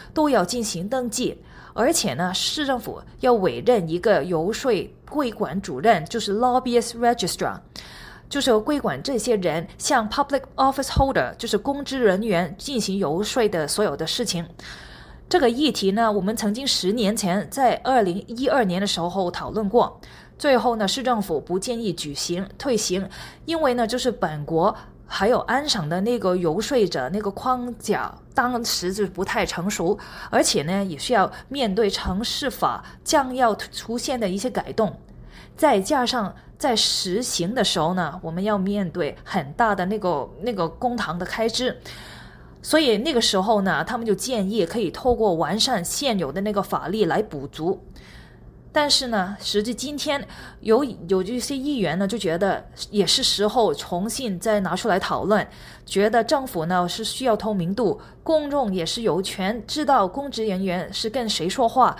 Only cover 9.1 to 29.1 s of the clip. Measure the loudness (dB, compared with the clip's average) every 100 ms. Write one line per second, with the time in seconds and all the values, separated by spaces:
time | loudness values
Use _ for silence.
9.1 | -2 2 2 2 -2 -4 -6 0 2 2
10.1 | 0 0 -2 -2 0 2 2 0 2 4
11.1 | 4 0 -2 -2 0 0 -4 -4 2 4
12.1 | 4 2 2 0 -4 -4 -2 0 0 0
13.1 | 0 0 2 2 2 0 0 0 0 -2
14.1 | -2 -2 -4 -6 -12 -18 -18 -18 -20 -20
15.1 | -18 0 4 4 4 2 2 0 2 2
16.1 | 2 0 -2 -2 -2 -2 0 0 2 0
17.1 | 0 0 0 -2 2 2 2 2 2 2
18.1 | 0 -6 -4 0 2 2 0 0 -2 -2
19.1 | -2 -2 -4 -6 -4 2 4 4 0 -20
20.1 | -20 -20 -2 4 4 4 2 0 0 0
21.1 | 0 0 -2 -2 -2 -2 -2 -2 -4 -6
22.1 | -6 -4 -4 -6 -6 0 0 0 -2 -4
23.1 | -10 -18 -12 -4 0 2 2 0 0 -2
24.1 | 0 -2 -4 -2 2 2 0 -8 -20 -10
25.1 | 0 2 2 2 -2 0 -2 -2 0 0
26.1 | 0 2 2 0 0 0 2 2 0 -2
27.1 | -4 -4 -4 -2 -2 -4 -6 -2 -2 -4
28.1 | -10 -4 0 0 0 -2 -2 -2 -2 -2